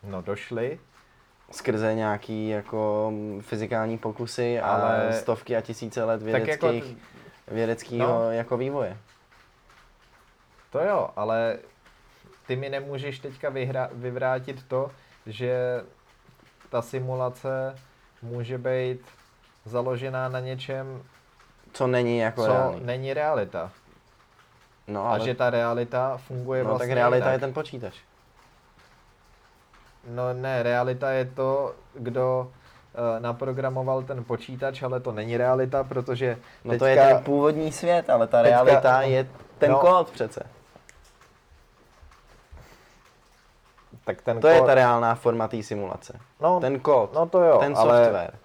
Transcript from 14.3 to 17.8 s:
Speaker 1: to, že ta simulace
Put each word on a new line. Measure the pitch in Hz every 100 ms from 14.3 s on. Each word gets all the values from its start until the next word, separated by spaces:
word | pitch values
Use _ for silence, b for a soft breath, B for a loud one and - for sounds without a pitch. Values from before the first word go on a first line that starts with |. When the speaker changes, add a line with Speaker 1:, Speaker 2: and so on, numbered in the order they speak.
| 131 131 131 -
Speaker 1:
to, | 131 135 b b b -
že | 107 123 127 123 123 - _ _ _ _ _ _ _ -
ta | 120
simulace | 117 131 127 127 127 123 135 131 131 131